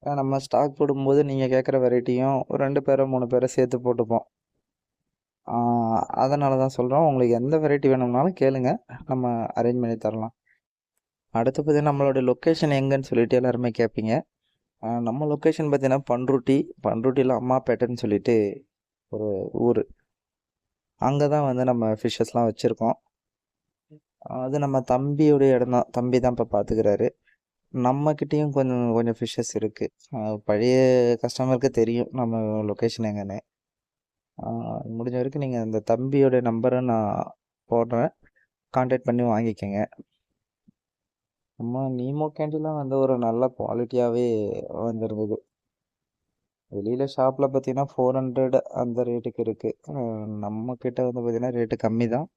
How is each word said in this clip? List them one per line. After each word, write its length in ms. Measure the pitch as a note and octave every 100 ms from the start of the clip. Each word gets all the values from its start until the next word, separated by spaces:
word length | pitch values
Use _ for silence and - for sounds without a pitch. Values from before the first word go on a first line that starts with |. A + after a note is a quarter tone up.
ஏன்னா 120 | -
நம்ம 240 | C#3+ C3+ C3+
ஸ்டாக் 380 | C3+ - C#3+ C#3
போடும்போது 480 | D3 C3+ C3+ C#3
நீங்க 220 | D3 C3+ C3
கேட்குற 340 | C3 C3 C3+
வெரைட்டியும் 600 | B2+ B2 A#2+ B2 C3 C3+ -
ஒரு 160 | -
ரெண்டு 180 | C#3 C#3
பேரை, 240 | C3+ C3+ C3+
மூணு 200 | C3 A#2+
பேரை 220 | B2 B2+
சேர்த்து 300 | - B2+ B2
போட்டுப்போம். 460 | B2 A#2+ A2+ A2+ - _ _ _ _ _ _ _ _ _ _ _ -
ஆ, 80 | A#2 A#2+ A#2+ A2+ A2+
அதனால 560 | - - C3 D3 C#3 C3+
தான் 200 | C3 C3
சொல்றோம். 300 | B2 C3+ E3
உங்களுக்கு 280 | C3+ B2
எந்த 240 | A#2 B2+ D#3
வெரைட்டி 300 | D#3 C#3+ C#3
வேணும்னாலும் 460 | C3 B2 B2 D#3+ F#3
கேளுங்க, 300 | C3+ C3+ B2+ G3 _ B2+
நம்ம 240 | - C3 B2 A#2 A2+
அரேஞ்ச் 260 | - A#2 B2
பண்ணி 160 | A#2 A2+
தரலாம். 380 | A2 A2 A2 _ _ _ _ _ _ _ _ _ _
அடுத்து 280 | A#2 A#2+ C3
பார்த்தீங்கன்னா, 280 | D3 D3 D3
நம்மளோட 300 | C#3+ C#3 C3+
லொக்கேஷன் 480 | B2+ B2 - D#3+ D#3
எங்கன்னு 320 | C#3 C3+ C3+
சொல்லிட்டு 340 | C3+ A#2 A#2 B2+
எல்லாருமே 340 | B2+ A#2+ B2 A#2
கேட்பீங்க. 340 | A2+ - A2 B2 - _ _ _ _ _
ஆ, 160 | A2 A#2+
நம்ம 280 | A#2 B2 D3+
லொக்கேஷன் 440 | D3 D#3+ D#3 D3+
பார்த்தீங்கன்னா 320 | C#3+ C3 C3 C3+
பண்ருட்டி, 580 | B2 B2+ C3+ A#2+ C3+ - -
பண்ருட்டியில 500 | A2 G#2+ B2 C3 B2+
அம்மாப்பேட்டைன்னு 640 | B2 B2 C3 - A2+ A#2+ A#2+
சொல்லிட்டு 400 | A2+ G2+ G2 A#2 G2+ - _ _ _ _ _
ஒரு 380 | A2 G#2+ F#2+ G2+
ஊர். 300 | - A#2 A2 - - _ _ _ _ _ _ _ _ _ _
அங்க 280 | C3 C#3+ D3
தான் 160 | D3+
வந்து 200 | C#3+ B2
நம்ம 280 | B2+ B2 A2
ஃபிஷ்ஷஸ்லாம் 580 | A2 A#2+ - A2+ A#2+ A#2
வச்சிருக்கோம். 460 | G#2 B2 A2 A2+ - _ _ _ _ _ _ _ _ _ D3+ _ _
அது 400 | - B2+ B2+ C#3+
நம்ம 220 | C#3+ C3+
தம்பியோட 720 | B2 B2 C#3 D3 D3+ D3 C3+
இடம் 180 | B2+ B2
தான். 180 | B2 -
தம்பி 300 | - A#2+ B2
தான் 140 | B2 A#2+
இப்ப 80 | A2+
பாத்துக்கிறாரு. 580 | G#2 G#2 A2 A2 G2+ B2 - _ _ _ _ _
நம்மகிட்டயும் 760 | C3 B2 C3+ D3 D3 C#3+ D3+ D3+
கொஞ்சம், 420 | C#3 C3 B2 A#2+
கொஞ்சம் 220 | A2+ A#2
ஃபிஷ்ஷஸ் 380 | A2+ A2+ - A#2
இருக்கு. 360 | G#2+ G#2+ - - _ _
ஆ, 240 | C3 G#2+ G#2+
பழைய 400 | G#2+ G#2 A#2+ B2+ C3 B2+ A#2+ A#2
கஸ்டமருக்கு 480 | A#2+ - C3 C3 C3
தெரியும் 400 | B2 A2+ A#2 A#2+
நம்ம 280 | C3 A#2+ A2+ A2 G#2+
லொகேஷன் 440 | G#2+ G2+ A#2 - A2
எங்கன்னு. 320 | G#2 G2 G2+ - _ _ _ _ _ _ _ _ -
ஆ, 100 | - A#2 A2+ A2+
முடிஞ்ச 260 | A2+ A2+ A#2+
வரைக்கும் 320 | B2 B2+ C#3
நீங்க 180 | C#3 B2
அந்த 220 | A2 A2 -
தம்பியோட 500 | A#2 C3 C#3 C3+ B2+
நம்பரை 440 | B2 A2+ B2+ B2
நான் 480 | B2+ A2+ G#2 - - - _ _ _
போடுறேன், 400 | A#2 A#2 A#2+ C#3+ _ _ _ _ _ _
கான்டாக்ட் 300 | - B2+ B2+
பண்ணி 180 | - A#2+
வாங்கிக்கங்க. 640 | A#2+ A2 A#2 G#2 G2+ G2+ - - - _ _ _ _ _ _ _ _ _ _ _ _ _ _ _
நம்ம 300 | A#2 B2 C3+
நீமோ 440 | B2+ B2+ C#3+ D3+ D3+
கேண்டிலாம் 380 | D3+ D#3 D#3 D3+
வந்து 220 | C3+ C3+
ஒரு 200 | C3+ B2+
நல்ல 360 | A#2+ A2+ B2+ B2+
குவாலிட்டியாவே 680 | G#2+ A2 A#2+ B2 A#2+ A#2 B2 A2 G#2 - -
வந்திருந்தது. 680 | D2+ A2+ A2+ A2 G#2+ G#2+ G#2 _ _ _ _ _ _ _ _ _ _ _ _ _
வெளியில 340 | G2+ G2+ B2 C#3 -
ஷாப்ல 320 | C3 C3 C#3
பாத்தீங்கன்னா 360 | C3+ C3+ C3
ஃபோர் 320 | C#3 - B2+ B2+
ஹண்ட்ரட் 400 | C3 B2 C3 B2+
அந்த 480 | - - B2 A#2
ரேட்டுக்கு 360 | A#2+ A#2+ A#2 -
இருக்கு. 380 | A2+ A2 A2+ - -
ஆ, 40 | D3 A#2+ A2
நம்ம 500 | G#2+ G#2+ G#2 G#2+ A#2+
கிட்ட 360 | B2 B2+ B2 B2+
வந்து 100 | B2
பாத்தீங்கன்னா 320 | A#2+ A#2 B2
ரேட்டு 240 | A#2+ A2+ A#2
கம்மி 260 | A2 A2+ A#2
தான். 200 | A#2+ E3+